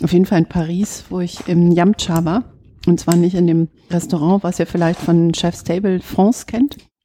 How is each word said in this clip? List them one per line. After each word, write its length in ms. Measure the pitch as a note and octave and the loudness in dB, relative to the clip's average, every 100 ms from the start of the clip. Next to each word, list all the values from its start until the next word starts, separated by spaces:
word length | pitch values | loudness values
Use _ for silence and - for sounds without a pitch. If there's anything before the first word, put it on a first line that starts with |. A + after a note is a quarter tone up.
auf 80 | C3+ | 0
jeden 140 | F3 F#3+ | 2 4
Fall 140 | F3+ | 2
in 80 | E3 | 0
Paris, 580 | F3 D#3+ F3 G#3 - - | -2 -4 -4 -6 -8 -10
wo 100 | F#3 | -6
ich 280 | F3 - - | -6 -8 -2
im 240 | F3 F3 | 2 4
Yamcha 540 | F3 F3+ G#3 - E3 E3 | 4 2 0 -2 -2 0
war. 200 | G3 - - _ - - | -2 -4 -14 _ -6 0
Und 140 | E3+ | 0
zwar 160 | - F3 | 2 2
nicht 180 | F3 | 2
in 140 | F3+ F3 | 2 2
dem 220 | E3 E3 - _ | 2 -2 -6 _
Restaurant, 520 | E3+ - E3+ D#3 G3 | -6 -2 -2 0 0
was 160 | F3 F3+ | -2 -4
ihr 60 | F3+ | -4
vielleicht 340 | F3+ E3 F3+ | 0 0 -2
von 340 | - E3+ E3+ | 0 2 2
Chef's 300 | E3+ F3 - | 0 -4 -4
Table 380 | - F3 G3+ F#3 | -6 -4 -2 -2
France 420 | - - G3 B3+ - | -4 0 2 0 -6
kennt, 300 | A3+ C#4+ - _ _ | -2 -2 -2 _ _